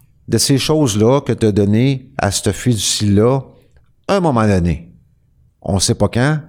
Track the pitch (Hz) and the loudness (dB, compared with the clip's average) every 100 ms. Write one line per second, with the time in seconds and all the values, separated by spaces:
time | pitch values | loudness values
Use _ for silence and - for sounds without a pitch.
0 | _ _ - 113 - 135 - 156 139 104 | _ _ -4 -2 0 0 0 0 0 2
1 | 113 139 139 113 110 101 101 107 131 135 | 2 2 0 0 0 2 2 2 0 -2
2 | - - 101 95 - - 127 107 - - | -8 -4 -4 -2 -4 -2 -2 -2 -2 -2
3 | 104 101 117 135 - _ _ _ _ _ | 0 2 2 0 -6 _ _ _ _ _
4 | - 196 170 120 110 95 87 80 - - | -4 0 0 2 2 2 0 -4 -8 -20
5 | _ _ _ _ _ _ - 98 - 113 | _ _ _ _ _ _ -4 -2 -2 -2
6 | 101 113 135 156 | -2 0 -2 -2